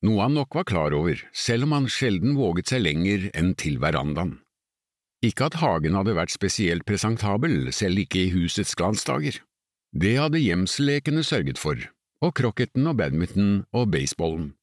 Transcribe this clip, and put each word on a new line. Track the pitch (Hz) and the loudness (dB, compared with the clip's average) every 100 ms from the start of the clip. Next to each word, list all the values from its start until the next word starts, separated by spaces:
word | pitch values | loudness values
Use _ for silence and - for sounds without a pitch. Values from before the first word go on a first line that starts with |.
noe | 95 110 | 4 2
han | 107 147 | 2 2
nok | 135 | 0
var | 151 - | -4 -2
klar | 92 76 | 0 2
over, | 73 85 76 - | 2 0 -2 -6
selv | - - 117 | -8 -2 0
om | 139 | 2
han | 147 131 | 0 0
sjelden | - 131 95 104 139 | 0 0 0 0 2
våget | 117 85 - | 2 0 -2
seg | 131 | 0
lenger | 92 76 92 101 95 | 0 2 2 2 -2
enn | 76 87 - | 0 0 0
til | 80 71 | -2 -2
verandaen. | 76 71 69 73 87 - _ _ _ _ _ _ _ _ | 0 0 -2 -2 -4 -6 _ _ _ _ _ _ _ _
Ikke | - - 143 | -4 0 -2
at | 160 | 0
hagen | 160 85 78 95 | 0 2 2 2
hadde | 98 | 2
vært | 92 85 | 0 -2
spesielt | - 98 - 95 85 | -2 -2 0 0 0
presentabel, | - 101 110 113 107 101 156 104 65 | -2 -2 0 0 0 0 2 0 -2
selv | - 101 92 | -2 0 0
ikke | 92 92 92 | 0 0 2
i | |
husets | 90 85 - 98 - | 2 0 -2 -4 0
glansdager. | 87 104 - 139 151 - _ _ _ _ _ - | 0 0 -2 -2 -4 -6 _ _ _ _ _ 0
Det | 90 123 | 2 2
hadde | 151 160 | 2 2
gjemselekene | 135 87 92 - 143 143 143 151 | 2 2 0 0 0 0 0 -2
sørget | 156 135 135 131 | 0 -2 -2 -4
for, | 151 131 - _ _ _ | -4 -4 -6 _ _ _
og | 156 - | -2 0
krokketten | 120 - 123 - 147 | -2 0 -2 0 0
og | 135 | 2
badminton | 78 73 87 95 101 101 98 | 0 0 0 2 2 2 0
og | 120 120 82 | 0 2 0
baseballen. | 67 - 82 82 76 - | -2 -2 -2 -2 -6 -10